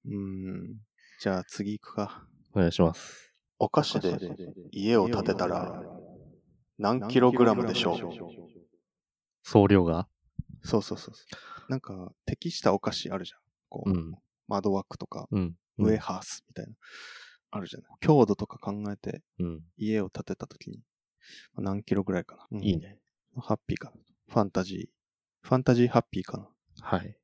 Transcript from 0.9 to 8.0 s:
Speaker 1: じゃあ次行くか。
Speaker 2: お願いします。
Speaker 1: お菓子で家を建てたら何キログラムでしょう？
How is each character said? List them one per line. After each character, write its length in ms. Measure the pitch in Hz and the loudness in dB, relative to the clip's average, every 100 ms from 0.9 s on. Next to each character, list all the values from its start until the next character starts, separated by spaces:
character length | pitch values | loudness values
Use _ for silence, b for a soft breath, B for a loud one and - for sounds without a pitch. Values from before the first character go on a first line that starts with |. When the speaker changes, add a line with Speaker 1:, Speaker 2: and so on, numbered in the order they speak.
| _ b b | _ b b
Speaker 1:
じ 80 | 104 | -2
ゃ 120 | 92 | -2
あ 40 | |
次 340 | - - 101 107 | -4 -8 -6 -6
行 40 | |
く 120 | - | -8
か。 320 | - 101 - - _ _ | -6 -6 -8 -20 _ _
Speaker 2:
お 60 | 104 | 2
願 100 | 85 | 4
い 20 | |
し 80 | - | 6
ま 140 | 85 | 4
す。 400 | - - - - _ _ _ | 2 -14 -20 -20 _ _ _
Speaker 1:
お 100 | - | 2
菓 160 | - | 2
子 160 | 143 - | 2 -2
で 160 | 92 85 90 90 87 92 87 | -2 -2 -8 -10 -14 -16 -14
家 260 | - 101 117 | -4 4 4
を 140 | 98 | 4
建 120 | 113 | 0
て 120 | 113 | -2
た 120 | 95 90 | -2 -2
ら 360 | - - 90 - - - - - - _ _ _ - | -2 -6 -10 -14 -16 -20 -20 -20 -20 _ _ _ -4
何 280 | 101 127 107 | 0 0 2
キ 120 | 127 | 6
ロ 100 | 123 | 6
グ 140 | 120 | 8
ラ 100 | 120 | 6
ム 120 | 110 113 | 6 0
で 80 | |
し 120 | 113 92 | 0 0
ょ 60 | |
う？ 40 | 82 | -2